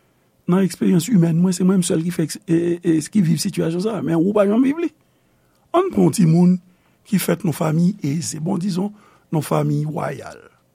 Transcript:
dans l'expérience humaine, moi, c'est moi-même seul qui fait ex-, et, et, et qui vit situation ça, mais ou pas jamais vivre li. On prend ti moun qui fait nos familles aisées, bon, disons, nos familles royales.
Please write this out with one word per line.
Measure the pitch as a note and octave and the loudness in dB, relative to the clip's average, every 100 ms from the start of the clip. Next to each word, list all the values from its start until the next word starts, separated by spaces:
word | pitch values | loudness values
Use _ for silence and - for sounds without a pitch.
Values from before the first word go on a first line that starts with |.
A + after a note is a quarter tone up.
| _ _ _ _ - | _ _ _ _ -2
dans | F#3 | 0
l'expérience | F3+ - G3+ F3+ E3 | 0 0 2 2 2
humaine, | G3+ E3 E3 | 2 4 2
moi, | F#3 | 0
c'est | F3+ | 2
moi-même | F#3 G3 | 2 2
seul | F3 F3 | 2 -2
qui | F3 | -2
fait | F3 | -4
ex-, | D#3 - - | -4 -6 -2
et, | E3 F3 E3+ | 0 0 -2
et, | F3 D#3+ | 0 -2
et | |
qui | D3 G#3+ | 0 0
vit | D#3+ D#3 | 2 0
situation | G3+ E3+ E3 F3 | -2 -4 -4 -2
ça, | G#3+ G3 | -4 -4
mais | C#3+ | -2
ou | E3 F#3 | 0 2
pas | G#3 G3+ | 2 2
jamais | A3 C4+ | 2 2
vivre | D#4+ | 0
li. | E4 _ _ _ _ _ _ _ _ | -4 _ _ _ _ _ _ _ _
On | E4+ F#4+ | 0 0
prend | - F3 | 2 2
ti | E3 | 4
moun | D#3+ E3+ F3+ F3+ _ _ _ _ | 4 6 4 2 _ _ _ _
qui | - F#3 | -4 -4
fait | - - | -2 -4
nos | E3+ | -4
familles | - D#3+ D#3 F3 - | -4 -2 0 0 0
aisées, | C#3+ D#3+ B2+ D3+ | -4 -4 -6 -8
bon, | D#3 D3+ | -6 -4
disons, | G3 F3 G#3 - _ _ - | -4 -4 -6 -8 _ _ -6
nos | D#3+ | -6
familles | - D#3 D3 D3 | -2 -2 -2 -2
royales. | D3+ D3+ C3+ - - C#2+ - _ _ | -4 -6 -8 -10 -14 -18 -20 _ _